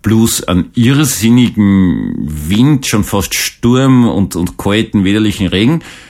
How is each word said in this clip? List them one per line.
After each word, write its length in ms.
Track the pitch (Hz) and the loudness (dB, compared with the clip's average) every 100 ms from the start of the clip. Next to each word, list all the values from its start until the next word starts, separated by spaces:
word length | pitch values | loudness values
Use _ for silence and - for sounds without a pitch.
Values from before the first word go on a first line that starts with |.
Plus 440 | 104 110 113 - | 0 2 2 -2
einen 260 | - 87 85 | -2 -2 -2
irrsinnigen 1400 | - 113 139 147 - 113 120 117 107 101 98 92 62 50 50 | 0 0 2 0 0 2 4 2 2 2 2 2 0 -4 -6
Wind, 680 | 73 78 76 101 135 143 - | -6 -8 -4 0 2 2 0
schon 160 | 110 | -4
fast 320 | 95 101 92 | -2 -2 -4
Sturm 720 | - - - 120 127 135 127 117 | -6 -8 -2 0 2 4 4 2
und, 300 | 82 95 90 | 0 -2 -4
und 220 | 85 - | -6 -4
kalten, 440 | 101 104 - 107 | -2 -2 0 0
widerlichen 460 | 95 104 107 - 92 | 0 0 0 -2 -2
Regen. 340 | 92 117 160 - - - | 0 0 0 -4 -18 -20